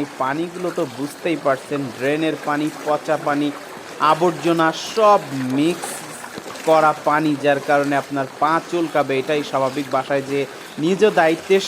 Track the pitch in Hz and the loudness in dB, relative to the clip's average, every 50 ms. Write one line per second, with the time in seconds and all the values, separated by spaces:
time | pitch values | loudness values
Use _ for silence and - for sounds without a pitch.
0 | 147 143 - - 131 131 139 156 170 180 170 180 180 175 147 175 170 139 117 120 | -4 -6 -4 -4 -4 -2 -2 -2 -4 -6 -6 -6 -6 -4 -2 -2 -4 -4 -4 -8
1 | 139 143 - - - 185 165 143 - 143 135 131 - - 147 143 143 127 107 117 | -8 -8 -8 -6 -4 -4 -4 0 0 0 0 0 -2 -6 -6 -6 -6 -6 -8 -4
2 | 123 139 147 156 165 160 147 139 - 151 147 147 151 156 151 - - 151 147 147 | -2 -2 0 0 0 -2 -2 -4 -4 -2 -2 0 -2 -2 -4 -6 -2 -2 -2 -2
3 | - - 156 143 143 151 143 143 147 147 139 - - - - - - - - - | 0 0 -2 0 0 0 0 0 0 -2 -2 -6 -12 -16 -16 -16 -16 -16 -6 0
4 | - 151 156 156 170 180 165 147 139 170 170 165 165 160 160 - - - - 226 | 2 4 4 4 4 2 0 2 0 0 2 4 2 2 0 -2 -8 -6 0 4
5 | 220 208 208 196 156 139 135 135 131 127 131 139 147 165 180 - - - - - | 6 6 6 6 4 0 -4 -4 -2 0 0 2 2 2 0 -2 -6 -10 -10 -12
6 | - - - - - - - - - - - - - 160 160 156 156 156 147 - | -12 -14 -14 -14 -16 -14 -14 -14 -14 -14 -14 -4 2 4 6 6 6 6 4 2
7 | - 156 147 151 156 151 147 135 131 147 143 143 143 147 147 143 143 143 143 139 | 0 2 2 4 2 2 0 2 2 2 2 2 2 2 2 2 4 2 0 -2
8 | 131 - 143 139 135 131 - - 147 151 160 165 165 - 175 175 170 151 147 151 | -2 -2 -4 -4 -4 -4 -2 0 0 2 2 0 0 -2 -2 -2 -2 0 0 0
9 | 143 135 135 135 131 143 156 151 143 - - 135 135 131 127 147 143 131 135 131 | 0 2 0 -2 0 0 0 -2 -2 -2 0 0 0 0 0 -4 -4 -2 -2 -2
10 | 131 - 143 139 131 131 139 139 139 127 - - - - - - 147 170 196 175 | -2 0 -2 -2 -2 -2 -2 -2 -2 -4 -6 -14 -16 -14 -8 -2 0 0 2 4
11 | 208 214 180 180 165 160 165 160 - - 190 190 190 | 4 4 4 4 4 4 4 0 2 2 2 2 2